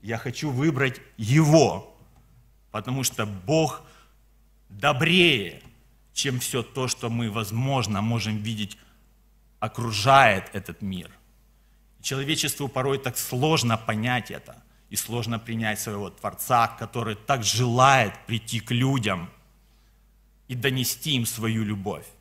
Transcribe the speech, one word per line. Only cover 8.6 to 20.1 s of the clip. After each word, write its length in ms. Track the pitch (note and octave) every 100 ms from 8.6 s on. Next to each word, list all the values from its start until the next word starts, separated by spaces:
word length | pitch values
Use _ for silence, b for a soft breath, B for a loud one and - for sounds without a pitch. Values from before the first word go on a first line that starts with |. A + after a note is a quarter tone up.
| G2+ - b b _ _ _ _ _ _
окружает 920 | A2+ - A#2 G#2 G#2+ C3+ B2+ G2 -
этот 280 | G2+ F#2 E2+
мир. 300 | G2+ F#2 D#2+ - _ _ _ _ _ _ _ _
И 40 |
человечеству 640 | - C3+ C#3 D#3 D3+ - C#3
порой 320 | - C3 C#3
так 180 | C3+ A#2+
сложно 600 | - B2+ D3+ D#3+ A#2+ A2+
понять 540 | - G#2+ A#2 B2 -
это, 300 | - - - - b b
и 60 | G2+
сложно 440 | - A#2 A2 A#2
принять 400 | A2+ A2+ A2 G#2
своего 300 | - G2+ G2
Творца, 580 | - G#2+ - - B2 A2+
который 480 | - A2+ B2 A2+ G#2
так 280 | - C#3
желает 680 | G#2 G#2+ B2 A#2+ C3 C3+ G#2+ - -
прийти 340 | A#2 - A#2
к 120 | -
людям 580 | A#2+ C3 C#3 G#2 F#2 F2 - _ _ _ _ _ _ _